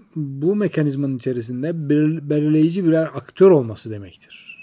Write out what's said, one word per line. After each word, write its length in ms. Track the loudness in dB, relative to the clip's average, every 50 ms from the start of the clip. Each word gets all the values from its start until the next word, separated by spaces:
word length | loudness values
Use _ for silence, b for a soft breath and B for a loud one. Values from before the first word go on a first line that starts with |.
| -16 _ _
bu 400 | -8 -8 -8 -6 -4 -2 0 0
mekanizmanın 640 | 0 -2 -2 0 0 -2 -2 -2 -2 -4 -4 -4 -4
içerisinde 720 | -4 -4 -4 -4 -6 -8 -8 -6 -6 -6 -6 -6 -2 0
bel-, 400 | 2 2 2 2 0 -4 -4 -2
belirleyici 560 | -2 0 0 2 2 2 2 2 0 0 0
birer 180 | 2 2 2 0
aktör 480 | -2 -6 -10 -12 -12 2 6 6 8
olması 400 | 8 6 4 0 -6 -10 -10 -10
demektir. 680 | -10 -12 -12 -16 -20 _ -20 _ -20 -20 -20 -20 -20 -20